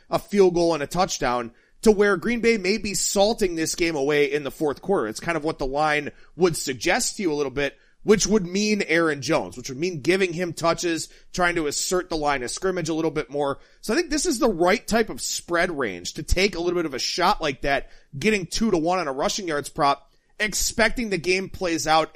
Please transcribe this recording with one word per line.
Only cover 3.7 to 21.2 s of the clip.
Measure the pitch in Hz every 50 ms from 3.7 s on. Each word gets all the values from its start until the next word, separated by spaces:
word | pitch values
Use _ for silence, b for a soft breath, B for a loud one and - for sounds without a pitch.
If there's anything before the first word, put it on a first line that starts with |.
| -
game | - 170 165 165
away | 143 135 147 151 147 147 135
in | 143 151 143
the | 131
fourth | - - 160 147 127 -
quarter. | - 185 202 170 117
It's | 107 110 -
kind | - 170 170
of | 156 147
what | 160 156 -
the | 147
line | 131 131 143 156 156 147 147 147 139 - b b b b
would | 147 180 180 156
suggest | - - 143 127 113 - 165 190 240 - - -
to | - 202
you | 165
a | 147
little | 147 147 135
bit, | 120 139 143 135 - b b b b b
which | b 165 220 208 -
would | 175 208 220 175
mean | 175 180 202 214 214 214 202 190
Aaron | - 160 170 170 160 147 143
Jones, | 123 151 160 139 101 90 -
which | 127 120 -
would | -
mean | 131 170 185 180 147
giving | 120 160 185 190 196 180 165
him | 170 185 170 156
touches, | - 156 165 165 - - 170 165 156 - - b b b b b
trying | 180 175 175 170
to | 170 156
assert | 143 - - - - 185 180 175 -
the | 170
line | 156 147 147 143 135
of | 120 117
scrimmage | - - - 190 180 180 165 151
a | 160
little | 156 165 156
bit | 143 151 143 -
more. | 139 143 147 139 135 b b b b b
So | b - 226
I |
think | 330 339 285
this | 294 294 -
is | 359 269 220
the | 294 233
right | 190 156 175 180 185 170 -
type | - 208 233 220 -
of | 156 -
spread | - - - - - - 170 170 175 180
range | 165 139 131 104 90 87 90 - -
to | 156 156
take | - - 180 190 208 -
a | 165
little | 170 180 175
bit | 175 165
of | 151 131
a | 117
shot | - - - 185 170 185 208 -
like | 165 147 135 -
that, | - 139 139 127 - b b b b b b
getting | 135 139 220 220 196 170
two-to-one | - - - 220 226 185 165 151 170 180 185
on | 170
a | 143 131
rushing | 135 160 202 - - 196
yards | 165 151 143 139 -
prop, | - - 151 139 139 - - _ _ _ _ _ _ -
expecting | 208 208 - - - - - - 214 226 220 254 233 214
the | 190
game | 175